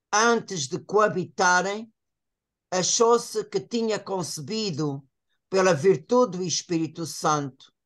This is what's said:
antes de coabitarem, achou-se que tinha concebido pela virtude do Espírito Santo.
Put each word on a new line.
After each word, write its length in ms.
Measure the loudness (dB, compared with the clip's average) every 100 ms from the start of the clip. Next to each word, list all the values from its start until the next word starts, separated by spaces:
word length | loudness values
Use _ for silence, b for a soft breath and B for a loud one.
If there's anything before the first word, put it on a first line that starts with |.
| _
antes 540 | 2 4 2 -2 -8 -6
de 120 | -8
coabitarem, 1120 | -2 2 2 0 -6 0 2 4 2 -4 -10 _ _ _ _ _ _ _ _
achou-se 720 | -2 0 2 4 4 0 -6
que 160 | -4 -6
tinha 400 | -4 -2 -2 -2
concebido 1040 | -4 -6 -6 -8 -8 -6 -4 -4 -4 -6 -10 _ _ _ _
pela 240 | 2 2
virtude 640 | 4 4 2 2 2 2 0
do 60 |
Espírito 600 | -4 -6 -4 -2 -2 -6 -10
Santo. 680 | -4 0 0 -2 -10 -20 _